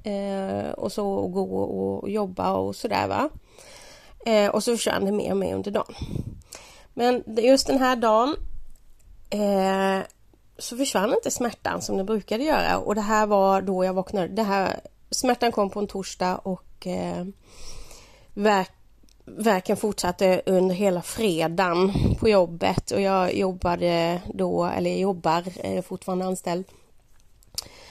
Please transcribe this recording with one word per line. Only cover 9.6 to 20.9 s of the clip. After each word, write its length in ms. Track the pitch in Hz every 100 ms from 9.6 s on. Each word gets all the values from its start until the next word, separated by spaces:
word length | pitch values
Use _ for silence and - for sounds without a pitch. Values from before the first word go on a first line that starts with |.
| 190 190 196 190 - _ _ - _ -
så 180 | - 240
försvann 380 | 269 202 208
inte 160 | 415 -
smärtan 520 | - 240 - - 175
som 140 | 196 196
den 100 | 190
brukade 380 | 220 - 220
göra. 340 | 311 240 170 90
Och 160 | -
det 60 | 214
här 260 | 208 214 208
var 360 | 202 196 190
då 220 | 190 185
jag 100 | 185
vaknade. 340 | 185 185 202 170
Det 140 | 196
här, 380 | 208 196 185 - - _ -
smärtan 420 | - 254 240 233
kom 180 | 233 196
på 100 | 208
en 60 | 202
torsdag 520 | 196 185 - 180 185
och, 480 | 190 180 - - 185
eh, 400 | 185 175 175 185 - - - - - - - - - -
värk-, 380 | 202 208 196 180 - - - - _
värken 520 | - - 220 185 - 202
fortsatte 680 | 214 - 180 180 185 185 -
under 280 | 185 185
hela 280 | 180 202